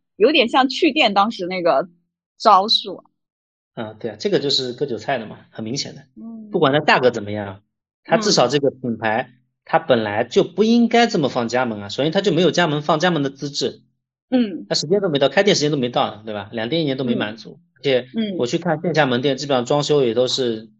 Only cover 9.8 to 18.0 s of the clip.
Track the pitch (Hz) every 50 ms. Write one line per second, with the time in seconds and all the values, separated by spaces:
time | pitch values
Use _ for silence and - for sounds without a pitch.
9.8 | - - 131 113 110 104 101 107 123 - - 196 - - - 180 220 220 233 240
10.8 | 233 226 - 233 240 233 202 180 143 120 - 131 117 113 120 127 127 117 107 104
11.8 | 101 101 - - 135 160 160 196 190 202 151 160 185 151 175 175 175 160 156 151
12.8 | 147 - 170 151 175 180 170 147 139 135 139 - 151 139 143 - 139 117 - -
13.8 | _ _ _ _ _ _ _ _ _ _ 254 254 233 202 170 - - - 160 -
14.8 | - 143 185 208 196 185 147 139 139 135 - 196 202 202 175 139 147 147 156 139
15.8 | 120 123 123 147 123 104 - 104 107 110 104 101 95 - 117 117 110 120 156 170
16.8 | 160 143 131 127 135 117 117 107 113 104 110 113 - - - - _ _ _ _
17.8 | - 139 131 120